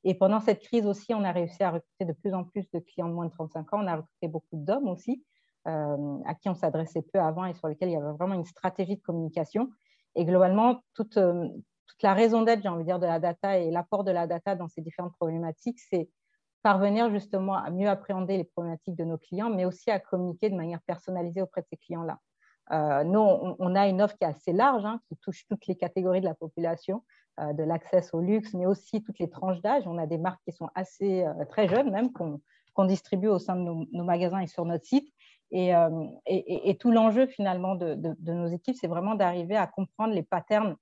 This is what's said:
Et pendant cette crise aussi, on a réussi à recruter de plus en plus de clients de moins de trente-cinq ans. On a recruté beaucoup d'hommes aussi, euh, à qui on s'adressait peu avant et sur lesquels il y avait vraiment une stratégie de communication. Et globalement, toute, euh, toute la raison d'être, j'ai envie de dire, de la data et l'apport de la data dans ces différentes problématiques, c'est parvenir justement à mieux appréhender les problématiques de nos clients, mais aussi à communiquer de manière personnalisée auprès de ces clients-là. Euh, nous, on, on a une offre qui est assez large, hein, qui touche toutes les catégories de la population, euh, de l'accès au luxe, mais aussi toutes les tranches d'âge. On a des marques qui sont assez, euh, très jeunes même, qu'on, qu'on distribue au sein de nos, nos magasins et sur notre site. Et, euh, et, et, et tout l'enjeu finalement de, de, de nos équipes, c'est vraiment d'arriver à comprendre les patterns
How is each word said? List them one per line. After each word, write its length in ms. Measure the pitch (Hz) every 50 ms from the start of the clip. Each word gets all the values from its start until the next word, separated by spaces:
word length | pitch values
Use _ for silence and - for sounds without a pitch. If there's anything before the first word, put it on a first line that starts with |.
| _
Et 100 | 185 190
pendant 260 | 185 190 190 208 220
cette 200 | 220 233 214 - -
crise 240 | - - 233 214
aussi, 280 | 208 202 202 - _ 240
on 80 | 214 202
a 100 | 185 175
réussi 300 | 180 175 170 175 - 202
à 80 | 185
recruter 340 | 175 170 - _ _ _ 196
de 60 | 165 160
plus 220 | _ _ 202 190
en 100 | 185 175
plus 260 | 180 _ 208 190 _
de 80 | - 170
clients 300 | 170 _ _ - 170 170
de 60 | 170
moins 120 | 170 170
de 40 | 165
trente-cinq 420 | - - 160 156 _ 165 160 - -
ans. 80 | 208 208
On 40 |
a 100 | 185 170
recruté 320 | 160 165 _ _ _ - 165
beaucoup 280 | 156 160 _ _ -
d'hommes 320 | 160 147 151 208 269 285 214
aussi, 340 | 180 170 - - 254 254 _ _ _ _ _ _ _ _ _ 165
euh, 500 | 160 151 151 147 147 143 143 143 143 143 -
à 100 | - 165
qui 140 | - _ 202
on 60 | 180
s'adressait 480 | 165 - 165 151 160 160 160 - 165 156
peu 180 | - _ 196
avant 240 | 175 160 160 170 185
et 100 | 185 170
sur 140 | 180 - 160
lesquels 220 | 151 147 185 180
il 20 | 170
y 40 |
avait 160 | 156 143 147 151
vraiment 220 | 147 175 190 196
une 100 | 180 165
stratégie 520 | - - - - 185 180 - 190 175 202
de 60 | 202 _
communication. 680 | - 170 170 165 156 151 175 156 - - 208 240 262 - _ _ _ _ _ _ _ _
Et 100 | - 175
globalement, 560 | 160 185 180 190 180 185 208 220 240 247 247 _ _ _
toute, 240 | - 226 220 - 214
euh, 280 | 190 175 175 175 170 - - 175 - _ _ _ _
toute 160 | _ - _ -
la 120 | 202 196
raison 260 | 190 226 226 220 233
d'être, 220 | 226 226 233 214 196
j'ai 80 | 202
envie 140 | 175 170 165
de 40 | 160
dire, 100 | 180 180
de 80 | 175
la 140 | 170 165 165
data 380 | 160 175 170 _ - 196 196 185
et 120 | 175 160
l'apport 320 | 165 170 175 _ - 196 202
de 100 | 190 185
la 140 | 175 170
data 280 | 165 170 170 _ 202 196
dans 140 | 175 175 165
ces 120 | _ -
différentes 320 | 160 165 - - 175 175 175
problématiques, 640 | _ 170 165 160 165 170 165 160 _ _ 240 240 - - _
c'est 180 | - 175 165 - _ _ _ _ _ _ _ _ _ _ _
parvenir 480 | 214 202 190 196 202 202 220 233 233
justement 440 | 208 208 202 - - 190 190 196 196
à 160 | 185 - -
mieux 180 | 175 180 196 208
appréhender 500 | 196 196 202 - 196 185 185 175 196 190
les 60 | 170
problématiques 520 | - _ - 170 170 165 156 _ - 180
de 80 | 160 170
nos 140 | 165 165 160
clients, 320 | _ _ 175 180 214 233
mais 160 | 220 185 185
aussi 240 | 180 180 - - -
à 100 | 220 190
communiquer 480 | 190 - - 180 180 180 170 175 - 214
de 80 | 190
manière 240 | 180 160 165 170 165 _
personnalisée 560 | - 175 170 _ - 185 180 170 175 170 190 190
auprès 180 | 180 _ -
de 60 | 165 _
ces 80 | -
clients-là. 420 | - _ _ 170 165 165 160 - - _ _ _ _ _ _ _ _ _ - -
Euh, 320 | 156 151 151 143 139 147
nous, 160 | 165 190 214
on, 340 | 220 208 185 - - 180 180 -
on 140 | 190 175 180
a 100 | 196 202
une 160 | 202 185 185 208
offre 140 | 208 208
qui 80 | _ -
est 40 | 165
assez 240 | 143 - _ - 175
large, 320 | 190 233 277 269 233 202
hein, 160 | 208 226 233 _ _
qui 80 | 165 -
touche 280 | _ - 185 - -
toutes 220 | _ 214 208 - -
les 80 | 180
catégories 440 | - - 170 - 190 185 185 180 190
de 40 | 185
la 100 | 185 160
population, 680 | _ - 160 _ - 170 165 165 165 - - 190 233 _ _ _ _ _ _ _ -
euh, 140 | 156 151 147
de 100 | 147 160
l'accès 400 | 160 165 165 - - - 185 175 - -
au 80 | 165
luxe, 340 | 175 180 208 220 214 214 -
mais 120 | 180 180
aussi 380 | 185 202 190 _ - - 214 214
toutes 160 | - 202 _
les 100 | 175 160
tranches 300 | - - - 185 185 170
d'âge. 240 | 185 208 254 285 208
On 120 | 185 170 170
a 80 | 165
des 120 | 151 165 160
marques 220 | 165 185 185 - _
qui 80 | - 170
sont 160 | _ 165 160 _
assez, 480 | - 190 - - _ 196 202 190 185 180
euh, 220 | 156 156 170 151
très 240 | - - - 214 175
jeunes 240 | 180 233 285 277 190
même, 180 | 202 233 254
qu'on, 300 | - - 170 160 147 147 _ _ _ _ _ _ _
qu'on 120 | - 196
distribue 420 | 185 196 185 _ - - 185 185 220
au 100 | 208 180
sein 160 | - - 185
de 60 | 185
nos, 240 | 180 175 170 165 160 165 -
nos 100 | 175 175
magasins 380 | 175 175 175 180 175 175 196
et 80 | 185 160
sur 160 | - - 170
notre 220 | 170 170 165 -
site. 220 | - - 277 285 - _ _ _ - _ _ _ _ -
Et, 240 | 185 185 180 180
euh, 280 | 170 170 165 160 165 156 151 - - _
et, 120 | - 190 180
et, 320 | - - 180 - - 196
et 60 | 202
tout 140 | - - 247
l'enjeu 380 | 226 226 220 226 208 240 262 262
finalement 480 | 262 - 202 196 180 185 180 190 190
de, 180 | 180 175 165 151
de, 220 | 139 156 165 156 -
de 140 | 170 160 165
nos 160 | 175 175 170
équipes, 260 | 170 175 _ - 254
c'est 140 | 247 - 170
vraiment 260 | 170 170 180 202 220
d'arriver 400 | 202 196 180 175 180 170 170 202
à 140 | 214 185 170
comprendre 440 | - - 190 - _ - 214 220 220
les 120 | 185 156
patterns 500 | _ - 175 - _ 214 214 220 208 160 -